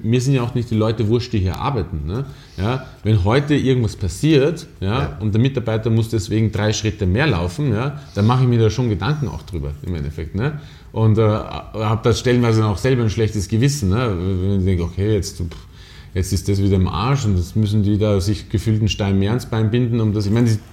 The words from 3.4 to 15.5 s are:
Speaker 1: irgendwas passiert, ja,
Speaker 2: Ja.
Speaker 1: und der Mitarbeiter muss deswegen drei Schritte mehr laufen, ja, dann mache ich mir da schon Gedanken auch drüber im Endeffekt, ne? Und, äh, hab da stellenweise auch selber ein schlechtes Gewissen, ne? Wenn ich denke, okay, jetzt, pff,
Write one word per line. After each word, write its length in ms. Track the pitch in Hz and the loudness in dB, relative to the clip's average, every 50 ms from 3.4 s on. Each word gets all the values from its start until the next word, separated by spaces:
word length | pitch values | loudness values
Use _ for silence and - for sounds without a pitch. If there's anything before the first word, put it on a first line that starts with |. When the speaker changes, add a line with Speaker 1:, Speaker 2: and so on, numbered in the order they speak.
| 143 147 147 | 2 2 2
Speaker 1:
irgendwas 420 | - - 131 127 127 113 - - | 2 2 2 2 2 0 -2 -2
passiert, 720 | - 101 87 - - 147 156 160 131 135 165 165 - - - - - | -4 -6 -6 -4 0 2 4 4 4 4 2 0 -4 -10 -16 -12 -6
ja, 200 | 98 98 113 135 | -4 -2 -2 -2
Speaker 2:
Ja. 160 | - - - - | -2 -4 -4 -4
Speaker 1:
und 120 | 107 107 98 | -4 0 2
der 60 | 107 | 2
Mitarbeiter 500 | 127 135 139 120 107 110 110 110 - 117 | 2 2 0 -2 -2 -2 -2 -2 0 0
muss 200 | 110 113 113 113 | 0 0 0 0
deswegen 400 | 113 107 - - 101 110 110 101 | -2 -4 -2 -2 0 0 0 0
drei 200 | - 101 104 107 | 0 0 0 0
Schritte 340 | 107 - - 107 - - 101 | -2 -2 -2 -4 -2 -2 0
mehr 200 | 90 92 123 156 | 0 2 2 2
laufen, 460 | 147 101 82 87 87 - - 147 131 | 0 0 0 -2 -4 -4 -4 -2 -2
ja, 280 | 101 107 131 143 143 - - - - | -2 -2 -2 -4 -6 -10 -14 -8 -2
dann 120 | 101 101 | 0 2
mache 160 | 117 127 127 | 4 4 4
ich 60 | 131 123 | 4 4
mir 100 | 120 113 | 4 4
da 100 | 113 104 | 2 2
schon 180 | 98 131 123 117 | 2 0 -2 -2
Gedanken 380 | 104 87 98 127 151 151 127 92 | -2 -2 -2 -2 -2 -2 -4 -6
auch 140 | - - | -6 -10
drüber 280 | - - 90 78 69 73 71 - - | -12 -10 -8 -6 -6 -8 -8 -8 -8
im 100 | 92 87 | -6 -6
Endeffekt, 400 | 78 69 71 73 82 80 - - | -6 -6 -6 -8 -8 -8 -6 -4
ne? 260 | 98 123 156 151 147 - - - - - - | -4 -4 -4 -4 -8 -12 -16 -20 -20 -18 -8
Und, 260 | - 107 110 110 101 113 | -2 2 2 4 4 4
äh, 40 | |
hab 800 | 113 107 104 - - - - - - - - 107 110 110 113 113 | 4 4 2 0 -2 -6 -10 -12 -12 -10 -8 -4 -2 -2 0 0
da 100 | - 120 | 2 2
stellenweise 520 | 107 - - 123 123 120 120 117 110 110 110 | 2 2 2 2 2 4 4 4 2 2 2
auch 120 | 107 101 - | 2 0 0
selber 240 | - 131 135 120 | 0 0 2 2
ein 80 | 117 107 | 0 0
schlechtes 380 | - 113 110 107 - 107 92 - | 0 0 0 0 -2 -4 -4 -2
Gewissen, 400 | 113 110 131 143 143 147 101 90 | 0 2 2 2 2 2 0 0
ne? 260 | 98 123 127 113 92 | 2 2 2 0 -2
Wenn 440 | 82 90 95 95 90 92 98 101 95 | -2 -2 -2 -2 0 0 0 0 2
ich 40 | 92 | 2
denke, 200 | 98 92 85 85 | 2 2 2 0
okay, 300 | 85 - 95 98 110 107 | -2 -2 -2 0 0 0
jetzt, 240 | 98 95 - - - | 0 -2 -4 -6 -8
pff, 80 | 95 82 | -8 -8